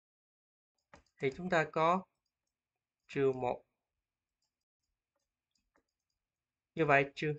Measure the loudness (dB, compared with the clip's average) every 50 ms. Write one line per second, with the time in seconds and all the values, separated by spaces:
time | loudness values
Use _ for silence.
0 | _ _ _ _ _ _ _ _ _ _ _ _ _ _ _ _ _ _ _ -20
1 | _ _ _ -4 -4 -4 -4 -4 -6 -2 0 0 0 0 0 0 2 2 2 0
2 | -2 _ _ _ _ _ _ _ _ _ _ _ _ _ _ _ _ _ _ _
3 | _ -10 -4 0 0 0 0 0 -2 -4 -4 -6 _ _ _ _ _ _ _ _
4 | _ _ _ _ _ _ _ _ _ _ _ _ _ _ _ _ _ _ _ _
5 | _ _ _ _ _ _ _ _ _ _ _ _ _ _ _ _ _ _ _ _
6 | _ _ _ _ _ _ _ _ _ _ _ _ _ _ -4 -2 2 4 4 4
7 | 4 2 -4 -6 -6 -6 -4